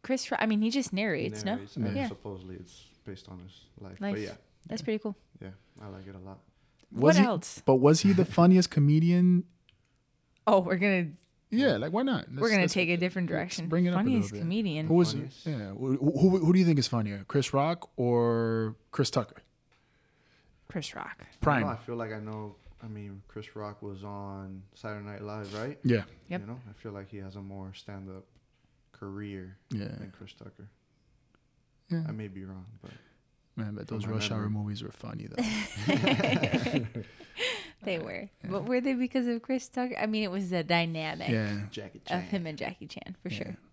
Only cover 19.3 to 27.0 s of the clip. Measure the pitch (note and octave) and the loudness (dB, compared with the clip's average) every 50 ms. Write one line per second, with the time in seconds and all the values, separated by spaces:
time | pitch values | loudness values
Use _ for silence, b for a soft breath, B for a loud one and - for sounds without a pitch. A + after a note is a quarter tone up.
19.3 | - - _ _ _ _ _ _ _ _ _ _ _ _ _ _ _ _ _ _ | -12 -20 _ _ _ _ _ _ _ _ _ _ _ _ _ _ _ _ _ _
20.3 | _ _ _ _ _ _ _ _ - F3 C#3+ - - - - - - - - - | _ _ _ _ _ _ _ _ -8 -8 -8 -8 -10 -10 -12 -12 -12 -16 -18 -20
21.3 | - _ - D3+ C#3+ B2 A2 C#3 A#2 A2 - - A#2+ A#2 A2+ G#2+ A2 G#2+ G#2+ G#2+ | -10 _ 2 2 2 4 2 0 -4 -6 -8 -8 -6 -6 -6 -8 -8 -8 -8 -10
22.3 | G#2+ G#2+ G#2+ G#2 G#2 _ _ - - _ A#2 A2 G#2+ G#2 G#2 G2+ G2 G2 G2 - | -10 -10 -10 -12 -14 _ _ -20 -20 _ -16 -14 -12 -12 -12 -12 -14 -16 -18 -16
23.3 | - G#2+ G#2 - - G#2+ G#2 G#2 G#2 - G#2 G#2 G2 F#2+ G2+ G#2 G2+ G2+ G2+ G2 | -14 -14 -14 -12 -12 -10 -10 -10 -12 -12 -12 -12 -12 -10 -12 -12 -12 -10 -10 -10
24.3 | G2 G2 G2 F#2+ F#2+ F#2+ G2 - _ - - A2 G#2 G#2 G2+ G#2 G#2 G2 G#2 G#2 | -10 -12 -12 -12 -14 -16 -18 -20 _ -14 -12 -10 -10 -10 -10 -12 -12 -12 -10 -10
25.3 | G#2 G#2+ G#2 G2 G2+ G#2+ A2+ C3+ C#3+ - - B2 A#2+ A2 F#2+ - - - _ - | -10 -10 -10 -10 -8 -8 -8 -8 -10 -2 0 0 0 0 -2 -8 -16 -20 _ -10
26.3 | F3 F3+ G2+ G#2+ A#2+ B2+ B2 G#2 G2+ - - A2+ G2+ G2 | -10 -10 -10 -12 -14 -14 -16 -18 -20 -16 -14 -14 -12 -12